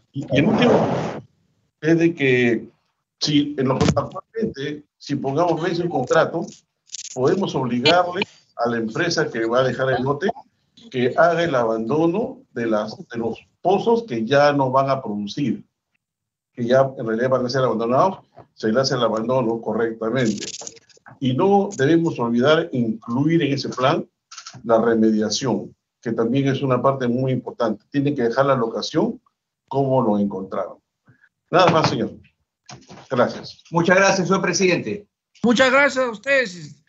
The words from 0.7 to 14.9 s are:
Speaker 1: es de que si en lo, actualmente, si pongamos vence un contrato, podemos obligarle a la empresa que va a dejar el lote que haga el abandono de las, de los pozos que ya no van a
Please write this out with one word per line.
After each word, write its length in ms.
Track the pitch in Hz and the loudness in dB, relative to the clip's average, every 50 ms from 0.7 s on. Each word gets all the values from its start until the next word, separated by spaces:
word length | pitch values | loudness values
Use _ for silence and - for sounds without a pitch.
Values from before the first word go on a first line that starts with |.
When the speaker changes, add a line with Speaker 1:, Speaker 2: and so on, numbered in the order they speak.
| - 165 165 - - - - - - - - - _ _ _ _ _ _ _ _ _ _ | 4 4 2 0 -2 -4 -4 -6 -8 -12 -14 -18 _ _ _ _ _ _ _ _ _ _
Speaker 1:
es 160 | - 156 165 | 0 2 2
de 160 | 165 170 165 170 | 4 4 2 2
que 560 | - 143 135 127 123 123 120 117 104 - - - _ _ _ _ _ _ _ _ - | 2 2 2 4 4 4 2 2 0 -4 -8 -18 _ _ _ _ _ _ _ _ -6
si 360 | - 147 147 143 143 147 - | -2 2 2 2 2 2 -2
en 100 | 135 131 135 | -2 0 0
lo, 60 | 127 | 2
actualmente, 1080 | - - - - 143 143 - - 190 - _ - 226 214 - - 135 139 147 151 147 - _ _ | 2 2 2 2 0 -2 -4 -8 -14 -16 _ -8 -6 -6 -6 -6 -6 -8 -8 -8 -10 -14 _ _
si 180 | _ - - 143 | _ -8 -6 -6
pongamos 460 | 123 120 135 135 156 175 175 156 - | -4 -4 -2 0 0 2 0 0 0
vence 200 | 165 185 170 170 | -2 -4 -2 -2
un 80 | 170 170 | -4 -2
contrato, 560 | 156 143 123 - 165 160 143 - - 170 170 - - - _ _ _ _ _ _ - - - - - | -2 -4 -2 0 2 2 2 0 -2 -6 -8 -10 -12 -18 _ _ _ _ _ _ -14 -14 -14 -10 -4
podemos 400 | 127 123 147 185 196 180 170 170 | -2 0 0 0 0 -2 -2 -4
obligarle 640 | 147 131 120 120 120 120 151 170 180 180 175 175 190 - - _ _ _ _ _ | -4 -4 -2 -2 0 2 4 4 4 2 2 -2 -6 -6 -8 _ _ _ _ _
a 120 | - 120 120 | -4 -4 -2
la 80 | 117 | -2
empresa 520 | 117 113 104 113 147 170 170 - 165 151 - | -2 -4 -4 -4 -4 -2 -2 -2 -2 -2 -2
que 140 | - 117 113 | -4 -4 -4
va 160 | 113 117 127 | 0 2 2
a 20 | 131 | 2
dejar 280 | 127 117 135 131 131 | 2 0 -2 -2 0
el 120 | 131 120 123 | 0 0 0
lote 260 | 135 143 143 185 208 - - - _ _ _ _ _ _ - - - | -2 -2 -2 -2 -4 -4 -6 -12 _ _ _ _ _ _ -20 -16 -8
que 240 | - 127 120 127 - | -4 -2 0 2 4
haga 260 | - 160 175 165 165 170 | 4 4 4 4 2 0
el 120 | 160 139 | 0 0
abandono 880 | 123 117 113 113 113 110 113 143 156 165 170 170 214 254 269 - - - _ - | 0 0 0 0 -2 -2 -2 0 2 2 2 0 0 -4 -6 -8 -14 -20 _ -8
de 140 | 123 117 | -6 -2
las, 280 | 110 107 104 104 107 - - - - | -2 0 -2 -2 -4 -8 -14 -16 -12
de 80 | 120 | -8
los 220 | 113 117 113 117 - - _ _ _ | -6 -6 -6 -8 -10 -14 _ _ _
pozos 420 | - 175 175 - - 226 233 - - | 0 0 0 2 2 2 2 0 0
que 200 | - 123 113 113 | -2 -4 -4 -2
ya 300 | 113 139 139 143 147 143 | 2 4 4 4 4 4
no 160 | 143 135 127 | 2 0 2
van 200 | 123 135 135 | 2 2 2
a 120 | 139 | 0